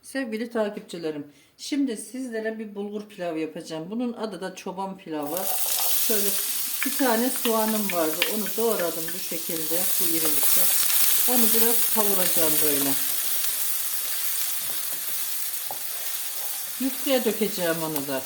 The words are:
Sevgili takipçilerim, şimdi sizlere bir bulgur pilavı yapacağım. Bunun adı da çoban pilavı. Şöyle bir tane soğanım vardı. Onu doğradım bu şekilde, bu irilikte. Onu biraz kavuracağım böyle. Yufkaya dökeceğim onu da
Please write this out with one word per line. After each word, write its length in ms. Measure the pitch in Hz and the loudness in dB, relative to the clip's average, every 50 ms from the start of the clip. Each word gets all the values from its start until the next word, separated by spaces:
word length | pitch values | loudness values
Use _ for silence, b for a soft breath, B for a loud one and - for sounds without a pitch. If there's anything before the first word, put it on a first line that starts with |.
| _ | _
Sevgili 460 | - - 269 269 233 214 214 240 233 | -6 -4 -4 -2 -2 -2 -4 -4 -2
takipçilerim, 760 | - 226 214 208 208 - - - - 170 165 156 151 147 143 B B B B B B | 0 0 0 0 -2 -6 -10 -10 -10 -4 -4 -4 -4 -4 -8 B B B B B B
şimdi 400 | _ - - 302 277 277 254 220 | _ -6 -2 0 2 2 0 0
sizlere 600 | 214 - - - 254 262 247 226 220 214 220 226 220 | -4 -8 -10 -8 -8 -6 -4 -4 -2 -2 -2 -4 -4
bir 160 | 220 208 202 | -8 -8 -6
bulgur 340 | 202 202 208 208 208 202 - | -6 -6 -4 -6 -8 -8 -8
pilavı 300 | - - 175 175 160 160 | -10 -6 -4 -2 -2 -2
yapacağım. 480 | 160 151 - 175 165 - 160 160 160 180 | -2 -4 -4 -10 -10 -8 -8 -6 -6 -4
Bunun 240 | 214 233 254 240 233 | -4 -2 -2 -2 -2
adı 280 | - 214 214 196 170 | -4 -6 -6 -6 -6
da 140 | 185 180 180 | -8 -8 -8
çoban 420 | - - 202 180 185 196 190 185 | -8 -10 -8 -6 -6 -6 -6 -6
pilavı. 420 | - - 170 156 151 143 147 156 185 196 - - - - - - - - - - - - | -10 -8 -6 -4 -4 -2 0 0 0 0 0 -2 -2 0 0 0 0 2 2 2 2 2
Şöyle 220 | - 226 202 202 196 202 - - - - - - - - - - | 2 2 2 2 2 0 0 -2 -2 -2 -2 -2 -4 -4 -2 -2
bir 120 | 269 - | -2 2
tane 320 | - 277 254 226 220 240 262 | 2 4 4 4 4 2 2
soğanım 640 | 247 - - 240 220 220 220 220 220 214 208 196 | 0 0 0 2 2 2 2 2 2 0 0 0
vardı. 240 | 180 170 160 156 156 170 170 165 196 | 0 2 2 2 2 0 0 0 0
Onu 100 | 220 208 175 - | -2 -2 -2 0
doğradım 460 | 220 226 233 214 180 175 165 165 170 165 165 170 | 2 2 2 2 2 0 0 -2 -2 -4 -4 -6
bu 60 | 185 | -6
şekilde, 600 | - - 180 165 - - 175 160 156 156 160 175 185 - - - | -6 -6 -6 -4 -4 -4 -4 -4 -2 -2 0 0 2 2 2 2
bu 20 | 180 | 2
irilikte. 560 | 170 165 165 160 151 147 147 - - - - - - - - - - - - - - - - - - | 2 2 2 2 2 2 2 4 4 4 6 4 4 4 4 2 2 4 4 4 4 4 4 4 4
Onu 140 | 247 247 226 214 220 | 6 6 6 6 6
biraz 380 | 226 220 233 233 226 - - - | 6 4 4 4 4 2 4 4
kavuracağım 600 | 220 208 202 196 185 180 175 170 170 165 156 151 151 156 | 4 4 4 4 4 2 2 2 4 4 4 4 4 2
böyle. 260 | 151 143 139 139 139 139 - - - - - - - - - - - - - - - - - - - - - - - - - - - - - - - - - - - - - - - - - - - - - - - - - - - - - - - - - - - - - - - - - - - - - - - - - - - - - | 2 2 2 2 2 0 0 0 -2 -2 -2 -2 -2 -2 0 0 0 -2 -2 -2 -2 -2 -2 -2 -2 -4 -4 -4 -2 -2 -2 -2 -2 -2 -2 -2 -2 -2 -2 -4 -4 -4 -4 -4 -4 -4 -4 -4 -4 -4 -4 -4 -4 -2 -2 -2 -4 -4 -4 -6 -6 -6 -6 -6 -6 -6 -6 -4 -4 -4 -4 -4 -4 -4 -4 -4 -4 -4 -4 -4 -6 -2 0
Yufkaya 460 | 254 262 262 - - 294 269 254 226 | 0 0 0 0 2 2 4 4 4
dökeceğim 580 | 233 202 - 214 190 - 185 175 165 165 165 160 | 2 2 2 0 0 0 0 0 0 0 0 0
onu 240 | 156 156 147 135 | -2 -2 -2 -2
da 140 | 143 135 131 127 | -2 -4 -4 -4